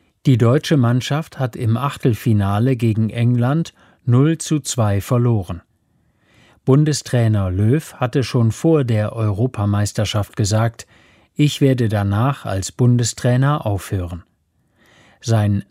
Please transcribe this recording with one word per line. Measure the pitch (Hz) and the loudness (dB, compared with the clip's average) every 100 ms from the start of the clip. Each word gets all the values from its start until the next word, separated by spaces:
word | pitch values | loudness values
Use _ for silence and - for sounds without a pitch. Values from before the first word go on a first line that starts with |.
| _ _ 143 | _ _ 2
Die | 117 | 4
deutsche | 117 147 - 151 | 4 2 0 0
Mannschaft | 117 123 - 143 - - | 2 0 -2 -6 -6 -8
hat | 123 - | -8 -4
im | 113 113 | -4 -2
Achtelfinale | 139 - 131 107 120 104 98 101 127 120 | -4 -2 -2 0 0 0 2 0 0 0
gegen | 113 107 110 | 0 0 -2
England | 113 120 120 120 156 165 _ _ _ | 0 0 0 0 -2 -4 _ _ _
null | 123 123 151 165 | 0 4 4 0
zu | - 151 | -2 -4
zwei | - - 107 101 | -4 -2 0 0
verloren. | - 123 120 110 87 87 _ _ _ _ _ _ _ _ _ _ - | 0 0 2 0 -4 -12 _ _ _ _ _ _ _ _ _ _ 2
Bundestrainer | 135 151 139 - 123 113 104 95 | 4 4 0 -2 0 2 2 0
Löw | 92 107 156 - | 0 2 0 -2
hatte | - 123 143 | -6 -2 -2
schon | 117 127 113 | 0 0 0
vor | - 165 156 | 0 2 2
der | 120 107 107 | 2 0 -2
Europameisterschaft | 117 107 98 127 - 101 101 104 - 101 107 - - | -2 -2 0 -2 -2 -2 0 -2 -2 -2 -2 -4 -2
gesagt: | 101 110 113 - - _ _ _ _ | 0 0 0 -4 -20 _ _ _ _
„Ich | - 147 - | 0 0 2
werde | 139 127 110 | 2 2 0
danach | 104 101 101 135 131 110 | 0 0 0 0 -2 -6
als | 98 - | -6 -6
Bundestrainer | - 123 120 117 - 123 123 139 147 107 | 0 2 2 0 -2 0 2 2 0 -2
aufhören.“ | 98 - 98 87 87 - _ _ _ _ _ _ _ _ _ | -4 -4 -6 -6 -12 -18 _ _ _ _ _ _ _ _ _
Sein | 117 110 104 101 - | 0 0 2 -2 0